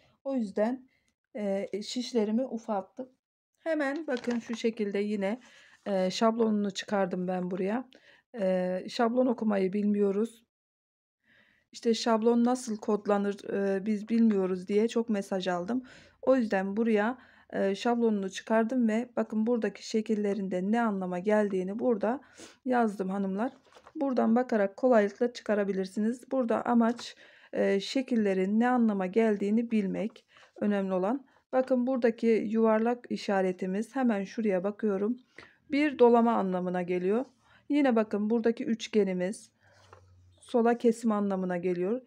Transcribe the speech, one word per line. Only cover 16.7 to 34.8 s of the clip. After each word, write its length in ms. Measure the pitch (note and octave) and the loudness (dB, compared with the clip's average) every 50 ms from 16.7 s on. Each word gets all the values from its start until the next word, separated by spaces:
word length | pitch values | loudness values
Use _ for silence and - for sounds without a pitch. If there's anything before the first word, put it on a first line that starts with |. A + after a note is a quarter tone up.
| G3 | -2
buraya, 400 | A3 A#3 A3+ G#3+ G3+ G#3 A#3 C4+ - - - _ - _ - | 0 0 2 2 2 2 0 -2 -6 -12 -20 _ -20 _ -8
e, 260 | - G3 G3 G3 G3 | -4 -2 0 0 0
şablonunu 540 | G3 - A#3+ A#3+ A#3+ A#3 A3+ G#3+ G3+ F#3+ F#3+ | 0 -2 0 0 2 2 2 2 0 -2 -6
çıkardım 580 | - - - - A3 A3+ A3+ A3+ C4 B3+ A#3 | -8 -8 -4 0 2 2 2 2 2 2 2
ve 220 | A3 G#3+ A3+ B3 - _ | 2 2 0 -2 -4 _
bakın 320 | - A3 - A3 G#3+ A3 | -4 -4 -2 -2 -2 0
buradaki 400 | A#3 B3 A3+ A3 G3+ - - - | 0 0 0 -2 -4 -6 -8 -8
şekillerinde 840 | - - A3 A3 - A3 G#3 G#3 G3+ G3 G#3+ G3 F#3 F3+ F3+ F#3 G3+ | -4 -2 -2 -2 0 -2 0 0 -2 -2 -2 -4 -4 -4 -2 0 0
ne 100 | A3+ A#3+ | 0 0
anlama 380 | A#3 A3 G3+ F#3+ F#3 F3+ F3+ F3+ | 0 0 -2 -2 -4 -4 -4 -2
geldiğini 600 | F#3 G#3+ G#3 G#3+ G#3 G3+ G3 F#3 F3+ F#3 G3+ A#3+ | 0 2 2 4 2 2 0 -2 -4 -4 -4 -2
burada 420 | B3 B3+ A#3 G3 G3+ G#3+ B3+ C#4+ - - - - - - - _ - | 0 0 0 2 0 -2 -2 -4 -6 -14 -20 -20 -20 -20 -20 _ -4
yazdım 440 | B3+ B3 A#3+ A#3 G#3+ G3 - F#3+ F#3 | 0 2 2 2 0 0 -4 -4 -4
hanımlar. 420 | F#3+ G3+ G3 F#3+ F#3+ G3+ A#3 C#4 - - _ _ - - - - - | -4 -4 -4 -2 -2 -4 -4 -4 -6 -10 _ _ -20 -20 -20 -14 -8
Buradan 400 | D#4 C#4+ C#4 B3+ A#3+ A#3 A3 A3+ | -4 -4 -2 0 2 2 4 4
bakarak 420 | B3 B3+ B3 A#3+ G#3 G3 G3 - | 2 2 2 2 0 0 0 0
kolaylıkla 560 | - C4 B3+ B3 G#3+ G3+ G3+ - - A#3+ A#3+ B3 | 0 4 4 6 6 4 2 0 -2 -4 -4 -4
çıkarabilirsiniz. 960 | - - - G#3 G#3 G3+ G3 F#3+ F#3 F#3+ F#3 - A3 G#3 A3+ B3+ B3+ - - | -6 -4 -2 0 0 0 0 -2 -2 -4 -4 -4 -2 -2 -2 -2 -4 -6 -4
Burada 340 | C4+ C4 B3 A3+ G#3+ A3 - | -2 0 0 0 0 0 0
amaç, 500 | - A#3+ A#3 A3+ A3+ A#3+ - - - - - - - - - - _ - | 2 4 4 4 2 0 -2 -8 -16 -16 -20 -20 -20 -20 -20 -16 _ -2
e, 260 | - G3+ G3 G3 G3 | 0 2 2 2 0
şekillerin 800 | G3 - - C4+ C4 - B3 A3+ G#3 G3 F#3+ F#3+ F#3 G3 G#3+ A3 | -2 -2 -2 -4 -2 0 0 0 2 2 0 0 0 2 2 2
ne 100 | A#3+ B3 | 2 2
anlama 360 | B3+ A#3+ A#3 A3 G3+ G3 F#3 | 4 4 2 2 2 0 -2
geldiğini 680 | F3+ F#3 A3+ A3+ A3 G#3 G3+ G3+ G3+ G#3+ A#3 A#3+ A#3 | 0 2 2 2 2 2 0 0 0 0 0 0 0
bilmek 540 | A3 G#3+ G3 F#3 F3+ F3 F#3+ A3+ - - _ _ _ - - - _ - | 0 0 0 0 -2 -4 -4 -6 -8 -12 _ _ _ -20 -20 -20 _ -4
önemli 320 | G#3+ G#3 G3+ G3 G3 F#3+ F#3+ | -2 0 0 0 0 0 0
olan. 320 | F3+ F#3 G#3 C4 C#4+ - _ _ _ _ _ | 0 0 0 -2 -4 -6 _ _ _ _ _
Bakın 360 | - B3+ B3+ C4 C4 B3 A#3+ | 0 0 2 2 0 0 2
buradaki 400 | C4 C4+ A#3+ B3 A#3 A3+ - A#3 | 0 0 2 2 0 2 2 2
yuvarlak 800 | A3+ A3+ - - G#3 A3 A3+ A3+ A3+ G#3+ A3 A3+ A#3+ B3 A#3+ - - | 2 2 2 2 0 0 2 4 4 4 4 2 0 -2 -4 -6 -8
işaretimiz, 840 | G#3+ G3 - - G3+ F#3+ F#3+ F#3 F3+ F#3 F#3+ F#3 F#3 G#3 A3+ - - | -8 -6 -2 0 0 2 2 0 -2 -4 -4 -4 -4 -4 -6 -6 -4
hemen 280 | C4+ B3+ A#3 G#3+ G3 F#3+ | 0 0 0 0 0 -4
şuraya 400 | F#3+ - A#3+ A3 G#3 F#3 F3+ F3+ | -6 -6 -4 -2 0 0 0 0
bakıyorum. 540 | G#3 G#3 - | -2 -4 -2